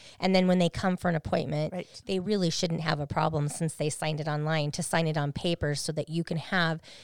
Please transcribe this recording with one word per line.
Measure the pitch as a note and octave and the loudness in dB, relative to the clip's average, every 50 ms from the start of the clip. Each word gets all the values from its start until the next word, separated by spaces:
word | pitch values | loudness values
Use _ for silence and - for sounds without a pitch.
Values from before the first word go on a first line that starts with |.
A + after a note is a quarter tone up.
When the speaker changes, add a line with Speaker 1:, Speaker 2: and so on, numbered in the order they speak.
| - - - - | -18 -20 -8 -2
Speaker 1:
And | - F#3 F#3+ | 2 4 4
then | F#3 F#3 | 6 6
when | F#3 F3+ F#3 | 6 6 6
they | F3 E3 | 4 2
come | - - - F#3 F3+ | 2 0 0 0 0
for | - - F3+ | 2 0 0
an | E3 | 0
appointment, | D#3 - - F3+ F3 - C3 D3+ D3+ D#3 - F#3 | 0 0 0 0 0 0 -2 -2 -2 -2 -4 -4
Speaker 2:
Right. | F3+ - - - - - | -8 -10 -12 -16 -12 -6
Speaker 1:
they | - F#3+ F#3 | -4 -4 -2
really | F3+ G#3 G#3+ G3 F3+ E3 | 0 0 2 2 2 2
shouldn't | - - F#3 E3+ E3 D#3+ | 2 0 0 0 0 0
have | D#3+ D#3+ D3+ C#3+ | 0 0 0 0
a | C#3+ | -2
problem | - - D#3 D#3+ D#3+ D#3+ D3 D3 | -2 0 0 0 2 2 0 0
since | D3 - - E3 D#3 - | -2 -2 -2 -4 -4 -2
they | - D3 D3+ | -2 -2 -2
signed | - - D#3+ D#3 D#3 D3+ | -2 -2 -2 -2 -2 -2
it | D3+ | -2
online | D#3+ D3 D3+ D3+ D#3 D#3+ D#3 D3 D3 | -2 -2 0 0 0 0 0 0 0
to | - - D#3+ | -2 -4 -2
sign | - - E3 E3 | 0 0 2 2
it | D#3 D3+ | 2 2
on | D#3 C#3+ C#3+ - | 0 0 0 -2
paper | - - F3 E3+ - D#3 D3 C#3+ | -2 0 0 0 0 0 -2 -2
so | - - - D3+ | -2 -2 -4 -4
that | D#3 C#3 - | -4 -4 -2
you | D#3+ E3+ D#3+ | -4 -4 -2
can | - E3 | -2 -4
have | D#3 - - G3 F3+ E3 D#3+ D#3+ D#3+ - - - - | -4 -2 -2 0 2 2 2 0 -2 -6 -14 -20 -20